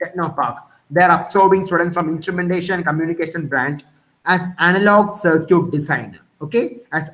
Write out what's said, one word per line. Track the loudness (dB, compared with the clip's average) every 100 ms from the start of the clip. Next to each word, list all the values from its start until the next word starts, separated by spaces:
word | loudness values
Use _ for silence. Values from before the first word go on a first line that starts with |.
Technopark, | -10 -6 -6 -4 -4 -6 -16 _ _
they're | 2 4
absorbing | 4 2 2 4 4 2
students | 0 0 -2
from | -4
instrumentation | -4 -4 -4 -2 -2 -2 -4
and | -2
communication | -2 -2 -4 -6 -6 -6
branch | -4 -4 -6 -12 _ _ _ -2
as | -2 -2 0
analog | 2 4 4 4 4 0
circuit | 2 2 4 2 2
designer, | -2 -2 -4 -6 -16 _ _
okay, | -4 -2 -2 -8 -8
as | -8 -8